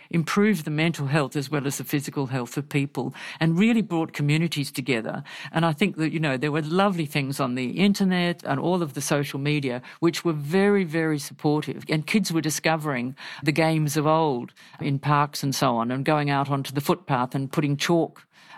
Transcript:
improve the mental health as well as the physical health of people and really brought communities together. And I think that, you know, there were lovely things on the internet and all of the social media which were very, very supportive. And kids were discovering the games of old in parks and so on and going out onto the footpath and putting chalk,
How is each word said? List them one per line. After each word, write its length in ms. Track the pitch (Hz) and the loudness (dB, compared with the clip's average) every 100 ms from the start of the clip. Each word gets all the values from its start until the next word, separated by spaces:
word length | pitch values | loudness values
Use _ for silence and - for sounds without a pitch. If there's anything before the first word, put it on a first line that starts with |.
| - | -4
improve 540 | 170 151 202 208 185 | -2 0 2 4 2
the 60 | 156 | 0
mental 360 | 151 165 156 139 | 0 0 0 0
health 300 | 156 135 151 | 0 0 -4
as 120 | 139 | -4
well 180 | 147 135 | -2 -2
as 120 | - | -4
the 60 | |
physical 420 | 131 151 135 151 131 | -4 -4 -2 -4 -2
health 300 | 131 120 - | -4 -4 -6
of 120 | 143 | -2
people 460 | 147 139 - 123 - - - | -2 -2 -4 -6 -8 -10 -2
and 200 | 165 170 | 2 4
really 220 | 220 226 | 4 4
brought 300 | 190 165 160 | 0 -2 -2
communities 600 | - 143 156 165 151 135 | 0 2 2 2 -2 -4
together. 500 | - 123 120 107 - 147 - 147 | -4 -2 -2 -2 -8 -10 -14 -6
And 120 | 165 | 0
I 80 | 165 | 2
think 240 | 151 202 156 | 2 0 0
that, 160 | 156 | -2
you 60 | 165 | 0
know, 180 | 156 131 | -2 0
there 160 | 147 | 0
were 100 | 147 | -2
lovely 440 | 151 180 202 175 143 | 0 2 2 0 -2
things 320 | 151 135 143 | -2 -2 -2
on 160 | 135 | -2
the 160 | 123 127 - | -2 -2 2
internet 640 | 202 196 190 180 175 170 | 2 4 2 2 0 -2
and 140 | - 135 | -4 -2
all 240 | 156 185 | 0 0
of 120 | 165 | -2
the 60 | 143 | -4
social 380 | - 147 143 139 | -2 0 -2 -4
media 420 | 143 151 135 123 - - | -2 0 -2 -6 -10 0
which 240 | 170 - | 0 2
were 80 | 170 | -2
very, 520 | 151 143 190 202 202 | -2 0 2 4 4
very 340 | 175 165 160 151 | 2 0 0 -2
supportive. 640 | - 139 156 151 147 - - | -4 -2 0 2 -2 -6 -2
And 180 | 156 147 | -2 0
kids 260 | 214 190 | 0 2
were 80 | 165 | 0
discovering 760 | 151 151 165 160 151 127 123 - - - | 0 0 0 0 -2 -4 -4 -8 -14 -4
the 80 | 147 | 0
games 440 | 151 160 160 151 151 | 4 4 4 2 2
of 120 | 151 | 4
old 440 | 160 160 123 127 - - - | 4 2 0 -6 -16 -20 -6
in 180 | 139 135 | -2 0
parks 440 | 143 147 143 - | 2 2 2 -2
and 120 | 139 | -2
so 220 | 135 135 117 | 2 2 2
on 160 | 117 | 0
and 120 | 131 | -2
going 260 | 139 151 143 | 2 2 2
out 200 | 139 143 | 0 0
onto 220 | 139 139 | -2 -2
the 80 | 143 | -2
footpath 540 | 143 170 - 131 123 | 0 0 0 -2 0
and 160 | 135 135 | -4 -4
putting 260 | - 147 143 | -2 0 0
chalk, 500 | - 170 160 - _ _ - | 2 2 0 -6 _ _ -20